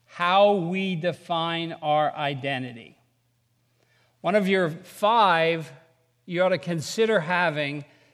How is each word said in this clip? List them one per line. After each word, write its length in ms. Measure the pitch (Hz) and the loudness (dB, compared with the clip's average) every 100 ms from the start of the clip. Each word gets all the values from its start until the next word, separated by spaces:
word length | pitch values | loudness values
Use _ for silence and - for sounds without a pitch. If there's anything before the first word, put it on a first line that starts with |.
| _ | _
how 480 | - 175 190 208 | -2 2 6 6
we 420 | 202 165 190 196 170 | 4 0 -2 -2 -2
define 760 | 175 - - 165 165 165 165 - | -4 -6 -6 -4 -2 -4 -6 -6
our 340 | 151 151 147 - | 0 2 0 -2
identity. 840 | 143 139 135 131 127 117 90 _ _ _ _ _ _ _ _ _ _ _ _ _ | -4 -4 -6 -6 -8 -14 -20 _ _ _ _ _ _ _ _ _ _ _ _ _
One 140 | 170 208 | 0 0
of 120 | 190 | 2
your 220 | 190 170 | 2 0
five 1040 | 165 - - 208 233 196 165 165 165 147 - _ _ _ _ - | -4 -16 -2 2 4 4 4 2 0 -6 -18 _ _ _ _ -8
you 160 | 170 | 0
ought 60 | 185 | 0
to 100 | 185 | 0
consider 600 | 170 170 - 220 220 208 | -4 -6 -4 -2 0 0
having, 640 | 156 180 170 151 143 147 143 _ _ | 0 0 0 -2 -6 -6 -12 _ _